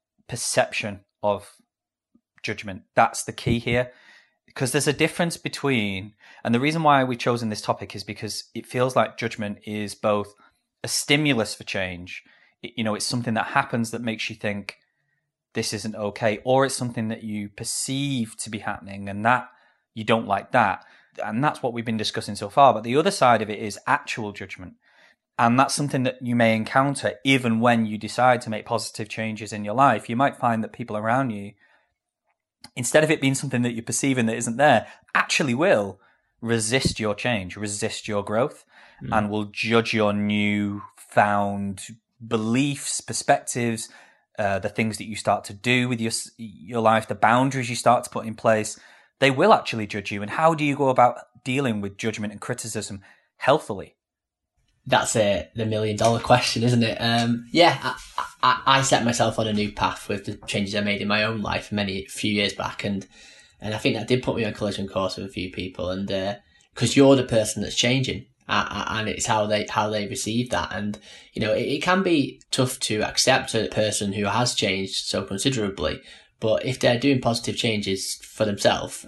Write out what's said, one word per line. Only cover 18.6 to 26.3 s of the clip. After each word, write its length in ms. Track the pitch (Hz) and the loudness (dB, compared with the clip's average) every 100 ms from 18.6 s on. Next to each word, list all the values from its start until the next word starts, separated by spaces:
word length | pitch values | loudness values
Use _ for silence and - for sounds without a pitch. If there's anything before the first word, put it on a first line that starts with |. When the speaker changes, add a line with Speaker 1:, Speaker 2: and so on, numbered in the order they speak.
| 110 101 98 98 101 | -8 -10 -10 -12 -10
Speaker 1:
and 160 | 101 113 | -2 2
that 220 | 123 - _ _ _ _ | 2 -2 _ _ _ _
you 120 | 110 110 | -8 0
don't 220 | 113 104 | 0 4
like 260 | 98 - | 2 4
that. 320 | 127 104 90 - - _ - | 4 4 2 -8 -20 _ -10
And 220 | 104 107 | -4 0
that's 180 | 147 - | 0 0
what 120 | 127 | -4
we've 120 | 117 117 | -4 -4
been 120 | 113 | -2
discussing 380 | 139 - 107 101 | -2 -4 -6 -8
so 120 | 101 | -2
far. 260 | - 139 | 6 8
But 120 | 110 117 | 6 2
the 100 | 131 | 2
other 160 | 160 | 2
side 300 | - 127 113 | 4 4 4
of 80 | 107 | 2
it 100 | 107 | -6
is 180 | 110 - - | -8 -6 -2
actual 460 | 135 - - 104 | -2 -2 -8 -8
judgment. 440 | 101 95 - 90 - _ _ _ _ _ - | -10 -14 -14 -16 -18 _ _ _ _ _ 2
And 220 | 120 123 | 4 4
that's 160 | 139 - | 2 2
something 280 | 147 143 | -2 0
that 180 | 127 - | -2 -4
you 120 | 123 | -2